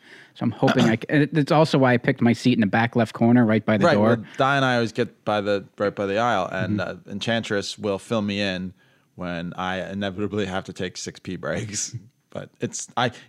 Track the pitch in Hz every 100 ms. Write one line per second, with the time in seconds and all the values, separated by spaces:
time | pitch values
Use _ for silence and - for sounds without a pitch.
0 | - - - - 120 - 127 127 117 110
1 | - 147 147 160 139 156 160 147 131 120
2 | - 127 117 117 127 117 101 113 117 123
3 | 110 - 117 123 110 107 - 107 170 104
4 | 110 117 - - 135 139 131 120 113 -
5 | 117 - - 104 101 101 - - 101 -
6 | 98 101 120 101 87 92 92 104 92 92
7 | - 98 117 113 - 104 95 - 104 98
8 | - 113 101 101 101 92 92 - _ _
9 | _ - 90 85 85 85 92 92 87 98
10 | 101 92 101 104 95 92 92 90 92 -
11 | 90 - - 87 71 87 110 104 - 117
12 | - _ _ - - _ 120 - - 117
13 | 123 -